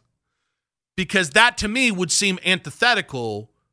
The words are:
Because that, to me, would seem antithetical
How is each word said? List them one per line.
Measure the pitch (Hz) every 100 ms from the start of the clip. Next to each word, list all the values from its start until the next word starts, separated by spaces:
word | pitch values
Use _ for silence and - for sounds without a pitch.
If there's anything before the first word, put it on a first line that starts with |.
| _ _ _ _ _ _ _ _ _ -
Because | 180 196 165
that, | - 240 240
to | 208
me, | 240 247
would | 185 175
seem | - 202 185 175
antithetical | 185 147 - 240 220 - 131 113 104 110 _ _